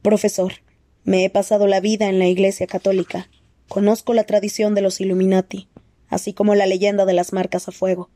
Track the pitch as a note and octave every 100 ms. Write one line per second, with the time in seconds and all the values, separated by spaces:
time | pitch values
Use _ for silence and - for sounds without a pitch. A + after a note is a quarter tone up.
0 | G#3 G#3 G#3 - F#3 - _ _ _ _
1 | - F#3+ F#3 G3+ G3 G#3 G3+ F#3+ G3+ G#3+
2 | G#3 F#3+ F3+ F#3 G3 G3 F#3 F#3+ G3 F#3+
3 | F3 F#3 - _ _ _ _ - G3+ A3+
4 | - A#3 G#3+ G#3 G#3 - G#3 G3+ G3 -
5 | F#3+ F#3 F#3+ F#3 F#3 F#3+ - - _ _
6 | _ F#3 - F#3+ G#3 G3+ F#3+ F#3 G3+ G3+
7 | F#3+ F3+ F3 F#3+ F#3 F3+ - - F#3+ F3+
8 | F3